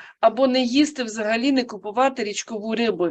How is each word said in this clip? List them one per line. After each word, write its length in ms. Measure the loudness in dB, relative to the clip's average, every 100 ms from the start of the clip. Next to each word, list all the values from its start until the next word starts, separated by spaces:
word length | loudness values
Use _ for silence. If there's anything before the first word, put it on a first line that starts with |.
| -16 2
або 260 | 2 4 2
не 160 | 2
їсти 420 | 2 2 2 0
взагалі, 480 | -6 -4 -2 0 2
не 120 | 0
купувати 600 | -2 -6 -6 0 0 0
річкову 500 | -6 -6 -8 -8 -4
рибу, 340 | -2 -2 0 -2